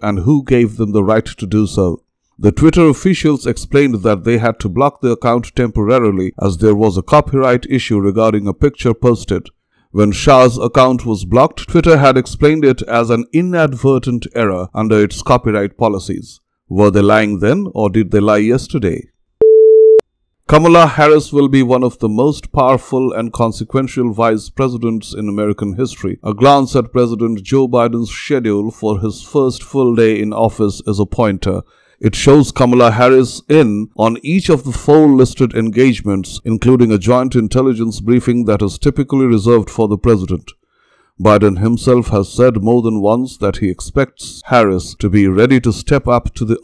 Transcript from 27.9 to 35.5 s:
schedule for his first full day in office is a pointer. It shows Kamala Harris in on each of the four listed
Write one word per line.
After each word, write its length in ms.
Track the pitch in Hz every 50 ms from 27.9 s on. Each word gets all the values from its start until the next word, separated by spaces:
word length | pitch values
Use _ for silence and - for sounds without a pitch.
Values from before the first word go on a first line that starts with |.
| 117 117 117 107
schedule 600 | - - - - 147 131 117 110 101 101 104 110
for 260 | - - 107 107 107 95
his 240 | 107 107 101 -
first 400 | - - - 147 135 127 127 -
full 320 | - - - 139 131 123 120
day 260 | 113 113 110 110 101
in 120 | 107 107
office 500 | 104 110 113 107 - - 107 101 98 - - 110
is 100 | 101 98
a 80 | 104
pointer. 560 | - - - 117 104 98 90 - 98 92 92 - _ _ _ _ _ _ _
It 160 | - 107 -
shows 340 | - - 143 139 151 135 -
Kamala 400 | - - 131 123 123 127 120 117
Harris 500 | 107 117 123 127 131 131 127 120 - - - -
in 400 | 147 160 143 110 104 104 110 - _
on 220 | - 107 113 117 117
each 280 | - 143 170 196 - -
of 140 | 160 131 131
the 80 | 135
four 340 | 117 - - 147 147 156 156
listed 480 | 147 135 131 127 123 - - 131 113